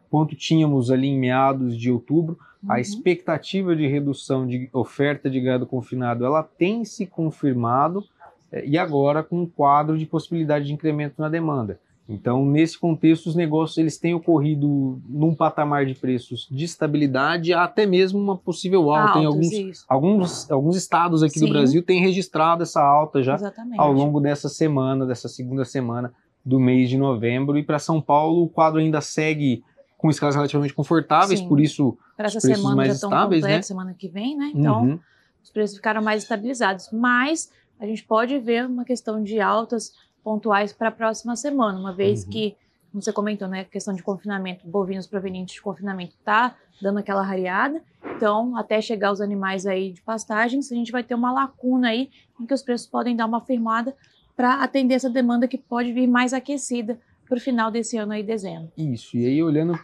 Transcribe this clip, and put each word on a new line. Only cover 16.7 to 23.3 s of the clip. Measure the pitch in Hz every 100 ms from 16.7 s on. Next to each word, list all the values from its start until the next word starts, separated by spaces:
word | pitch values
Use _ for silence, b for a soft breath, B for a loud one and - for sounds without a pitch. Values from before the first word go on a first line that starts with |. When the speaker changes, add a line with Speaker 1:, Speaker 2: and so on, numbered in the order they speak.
| - 156 147 143 131 143 170 165
Speaker 1:
até | 175 175 - 214
mesmo | 180 190 202
uma | 202 190
possível | - 165 185 190 151
alta. | 151 214 151
Em | 151
Speaker 2:
Altos, | 151 165
Speaker 1:
alguns, |
Speaker 2:
isso. | 208 190 175 _
Speaker 1:
alguns, | 135 160 208 175 - -
alguns | 139 147 185
estados | - 170 175 160
aqui | 156 156
do | 151
Speaker 2:
Sim. |
Speaker 1:
Brasil | 147 131 156
têm | 175 185
registrado | 190 185 180 156 160 170
essa | 165 165
alta | 143 147 156 143
já | 127